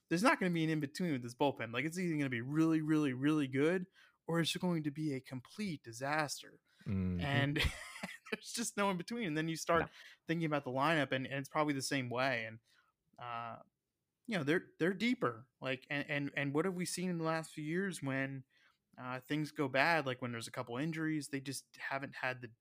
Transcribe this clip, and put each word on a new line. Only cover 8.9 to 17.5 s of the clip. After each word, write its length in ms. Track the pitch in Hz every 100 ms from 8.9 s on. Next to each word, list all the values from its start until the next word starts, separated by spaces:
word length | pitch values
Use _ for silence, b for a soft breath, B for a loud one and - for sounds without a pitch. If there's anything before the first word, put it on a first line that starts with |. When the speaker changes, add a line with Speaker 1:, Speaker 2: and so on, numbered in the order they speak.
| 185 175 233 202
Speaker 1:
And 100 | 151
then 120 | 160
you 80 | 160
start 240 | - 170
Speaker 2:
No. 60 | 156 B B B -
Speaker 1:
thinking 180 | 165 160
about 180 | 147
the 80 | 139
lineup, 400 | 127 143 165 131
and, 140 | 135 123
and 100 | 139
it's 140 | 135
probably 240 | 156 151
the 80 | 139
same 280 | 127 143 123
way. 360 | 120 135 120 110
And, 120 | 113 _ _ _ _ _ -
uh, 360 | 120 117 117 113 - _ _ _ _ _ -
you 100 | 202
know, 60 |
they're, 200 | 143 170 - -
they're 140 | 165
deeper. 520 | 196 233 247 143 117 - _
Like, 260 | 131 131 -
and, 160 | 143 -
and, 240 | 143 143 147
and 160 | 139
what 120 | 147 180
have 100 | 180
we 100 | 175
seen 240 | - 185
in 80 | 170
the 60 | 160
last 260 | 160 160